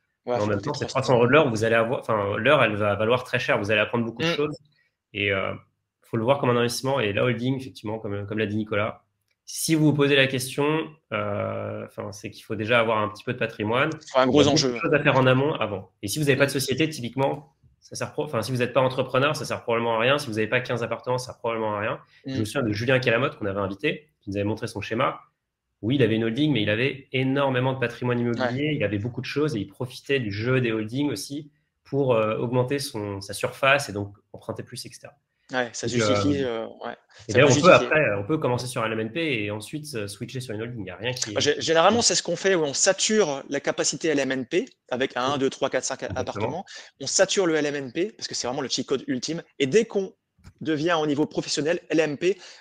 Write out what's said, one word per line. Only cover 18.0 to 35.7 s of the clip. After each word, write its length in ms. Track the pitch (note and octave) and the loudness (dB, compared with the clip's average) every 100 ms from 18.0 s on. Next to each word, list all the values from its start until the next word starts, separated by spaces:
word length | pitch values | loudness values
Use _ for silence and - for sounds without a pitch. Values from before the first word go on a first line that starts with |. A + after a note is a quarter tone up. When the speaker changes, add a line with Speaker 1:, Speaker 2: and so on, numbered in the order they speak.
| B2 | -8
Speaker 1:
pro-, 120 | - | -6
enfin, 180 | D3 A2+ | -4 -4
si 100 | G#2+ | -2
vous 60 | B2+ | -2
n'êtes 160 | A#2+ | 0
pas 80 | C#3 | 2
entrepreneur, 520 | C3 C3 B2 B2+ D3 | 2 0 0 2 0
ça 120 | D3 A2+ | 0 -6
sert 160 | G2+ | -6
probablement 340 | - A#2 A#2 A2+ | -2 0 0 2
à 40 | |
rien. 180 | A#2+ D3 | 2 2
Si 80 | D3 | 0
vous 80 | |
n'avez 140 | G#2+ G#2+ | -2 0
pas 120 | B2 | 0
quinze 220 | B2 A#2+ | 0 -4
appartements, 340 | A2+ A2+ - B2+ | -4 -4 -4 -4
ça 100 | - | -6
sert 120 | - | -6
probablement 380 | A#2 A2+ A2 G#2 | -4 -2 -2 -2
à 40 | |
rien. 200 | A2 D#3+ - _ C3+ | -4 -6 -12 _ -8
Speaker 2:
Mm. 80 | |
Speaker 1:
Je 60 | C3+ | -4
me 40 | |
souviens 180 | G#2 C#3+ | -2 -2
de 100 | A#2 | -2
Julien 260 | G2+ A#2+ C3 | 0 2 2
Calamotte 400 | B2+ A#2 C#3+ - | 4 2 0 -4
qu'on 80 | G#2 | -4
avait 140 | F#2+ | -2
invité, 500 | G2 G2 D3+ F3+ - _ | -4 -2 -4 -4 -10 _
qui 100 | G2+ | -8
nous 60 | G2 | -2
avait 80 | |
montré 220 | G2+ G#2+ A2+ | -2 -2 -6
son 160 | G#2 | -8
schéma. 380 | - A2 D3+ - - _ _ _ _ _ | -4 -2 -2 -4 -12 _ _ _ _ _
Oui, 140 | G#2 C#3+ | 0 2
il 60 | |
avait 140 | A2 A2 | 4 2
une 80 | |
holding, 280 | A2+ A#2 D3+ | 0 0 2
mais 100 | A#2+ | 2
il 60 | G#2 | 2
avait 400 | G#2+ C3+ C3+ - | 0 0 -4 -6
énormément 600 | C3 C3 C#3 C#3 B2 C3 | -2 0 2 2 2 0
de 60 | B2 | 0
patrimoine 420 | A#2+ - B2 A#2+ | -4 -2 -2 0
immobilier, 480 | A#2+ A#2+ B2 B2+ D3+ | 0 0 -2 -2 -2
Speaker 2:
Ouais. 80 | C#3 | 0
Speaker 1:
il 80 | |
avait 140 | G2+ G2+ | 0 -2
beaucoup 240 | A#2+ B2+ | -4 -6
de 40 | - | -6
choses 300 | C#3+ D3+ A#2+ | -2 -2 -2
et 40 | |
il 60 | G2 | -6
profitait 540 | - B2+ - - C#3 | -8 -10 -8 -4 -2
du 100 | G#2+ | -2
jeu 300 | G2+ A#2+ C3 | -4 0 0
des 120 | A#2+ | 0
holdings 380 | A2 A2 B2+ C#3 | -2 -4 -4 -2
aussi 400 | A2 - C#3+ D3+ _ _ _ | -4 -8 -12 -14 _ _ _
pour, 300 | _ C#3 C3 | _ 0 2
euh, 220 | A2+ A2 A2 | 2 2 -2
augmenter 420 | B2 B2+ B2 C#3 | 0 0 0 -2
son, 440 | - A2 G#2 G2 | -4 -6 -6 -8
sa 100 | G2 | -10
surface 560 | G2+ A#2+ - C3+ C#3 A#2+ | -6 -6 0 2 2 0
et 40 | |
donc 220 | G2+ G2+ - _ | -6 -6 -10 _
emprunter 280 | - - A2 | -14 -12 -10
plus, 220 | - B2 | -12 -14
et 80 | - | -16
cetera. 220 | - - - _ _ - | -18 -20 -20 _ _ -8
Speaker 2:
Ouais, 180 | C3 A#2+ | -4 -4